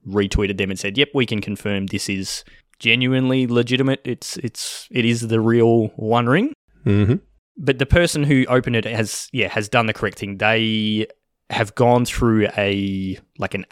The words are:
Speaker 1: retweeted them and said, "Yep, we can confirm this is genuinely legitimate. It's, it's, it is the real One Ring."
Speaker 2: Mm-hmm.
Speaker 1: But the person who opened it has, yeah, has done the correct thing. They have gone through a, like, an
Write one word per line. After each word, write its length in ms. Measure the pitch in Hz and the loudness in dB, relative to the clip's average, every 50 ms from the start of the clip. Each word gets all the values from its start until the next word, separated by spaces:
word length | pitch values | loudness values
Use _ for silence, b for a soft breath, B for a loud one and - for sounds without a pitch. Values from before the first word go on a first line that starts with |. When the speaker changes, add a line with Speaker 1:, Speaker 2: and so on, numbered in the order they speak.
| _ | _
Speaker 1:
retweeted 520 | 101 95 104 101 98 - - 104 95 101 | -2 0 0 0 2 0 0 0 0 0
them 120 | 95 98 95 | -2 -2 -4
and 80 | 98 92 | -4 -6
said, 180 | - 101 98 | -6 -4 0
"Yep, 120 | 131 143 - - | 0 0 2 2
we 120 | 139 123 | -2 -2
can 120 | - 120 104 | 0 -2 -6
confirm 440 | 98 - 101 - - 104 101 98 98 | -4 -6 -8 -6 -4 -4 -2 -2 -4
this 220 | 95 - 98 - - | -4 -6 -6 -4 -4
is 340 | 98 95 95 - - - - b b b b _ _ _ | -6 -6 -6 -8 -10 -12 -12 b b b b _ _ _
genuinely 680 | - 117 113 123 127 127 131 131 131 127 131 131 127 | 2 2 2 2 2 0 0 2 2 2 2 0 0
legitimate. 540 | 120 120 120 120 117 127 127 135 135 135 - _ | 2 2 0 2 2 0 0 2 0 0 -2 _
It's, 340 | 127 117 - - - - | -8 -8 -8 -10 -12 -10
it's, 500 | 180 - 113 _ - - - - - - _ | -8 -8 -8 _ -8 -12 -12 -12 -14 -16 _
it 140 | - 127 113 | -2 0 0
is 220 | 117 117 117 117 | 2 0 0 -2
the 120 | 110 113 113 | 0 0 2
real 480 | 110 113 117 117 113 117 113 117 110 104 - | 2 4 4 6 6 6 6 4 2 0 -4
One 320 | - 110 107 113 120 120 | -6 -2 0 0 2 2
Ring." 260 | 117 135 180 233 311 - _ _ _ _ _ - | 2 2 2 2 -2 -4 _ _ _ _ _ -2
Speaker 2:
Mm-hmm. 300 | - 101 104 104 98 131 196 _ _ _ _ _ _ _ | 0 2 4 4 2 2 -2 _ _ _ _ _ _ _
Speaker 1:
But 220 | - 147 135 135 123 | -6 -4 -2 0 -2
the 60 | 135 | 0
person 380 | - - 175 170 165 - 151 143 | 2 4 2 4 2 0 -2 0
who 220 | 143 147 131 127 - | 2 2 2 2 2
opened 260 | 123 127 123 127 120 | 2 0 2 2 -2
it 100 | 113 104 | -2 -2
has, 440 | 107 117 - 110 98 - - - - | -2 -4 -4 -4 -4 -6 -12 -12 -8
yeah, 160 | - 127 104 | -4 -2 -2
has 220 | 87 - 113 104 101 | -2 -2 -4 -4 0
done 160 | - 120 113 | 0 0 0
the 80 | 110 107 | 0 -2
correct 260 | - 113 101 90 - | -2 -4 -4 -4 -6
thing. 180 | 107 98 98 98 | -10 -10 -4 -2
They 680 | 107 107 113 113 110 110 110 110 107 107 107 107 107 - - _ _ _ _ _ _ _ | 0 2 2 2 0 0 0 0 0 0 0 -2 -2 -4 -8 _ _ _ _ _ _ _
have 220 | - - 113 104 _ | -4 -2 -2 -4 _
gone 280 | - 123 120 120 123 120 | 2 4 4 4 4 2
through 420 | - - - 127 117 110 107 104 - - | 0 -2 0 2 4 4 4 2 2 0
a, 600 | 107 101 101 101 101 98 98 95 95 95 92 92 - _ _ _ | 0 0 0 0 0 -2 -2 -4 -4 -4 -6 -8 -10 _ _ _
like, 160 | - 98 - - | -8 -8 -6 -6
an 120 | 95 92 _ | -8 -8 _